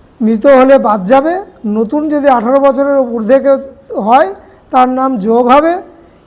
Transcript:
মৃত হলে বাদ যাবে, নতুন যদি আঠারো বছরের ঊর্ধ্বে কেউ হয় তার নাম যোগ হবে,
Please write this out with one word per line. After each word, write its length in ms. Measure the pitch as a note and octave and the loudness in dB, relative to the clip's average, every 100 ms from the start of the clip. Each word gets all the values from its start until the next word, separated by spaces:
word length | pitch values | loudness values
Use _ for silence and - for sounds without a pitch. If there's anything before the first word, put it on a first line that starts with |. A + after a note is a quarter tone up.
| _ _ | _ _
মৃত 260 | A3 A3+ C4+ | -2 0 4
হলে 320 | C4 C4 C4+ | 4 4 2
বাদ 260 | G#3+ G#3 | 2 -2
যাবে, 400 | F#3 C4+ D4 F4+ G#4 - G#3+ | 0 0 0 -6 -8 -12 -8
নতুন 420 | G#3 A3+ D4 D#4 | -4 -4 -4 -4
যদি 200 | D4 C#4 | -2 0
আঠারো 320 | B3 A3 C#4 | 0 0 0
বছরের 400 | C#4 B3+ C#4 C#4 | 0 0 -2 0
ঊর্ধ্বে 400 | B3+ A#3 G#3+ C4+ | -2 -4 0 0
কেউ 180 | B3+ C4+ C4+ - _ G4 | 2 -2 -4 -20 _ -8
হয় 340 | G#3+ B3+ F4+ G4 - _ _ | 0 2 0 -6 -18 _ _
তার 180 | C4+ B3+ | 0 0
নাম 300 | B3+ C4 B3+ | 0 -4 -4
যোগ 280 | G3 A3+ B3 | -2 0 2
হবে, 360 | C4 D#4+ F4+ - - _ _ | 2 2 -4 -8 -20 _ _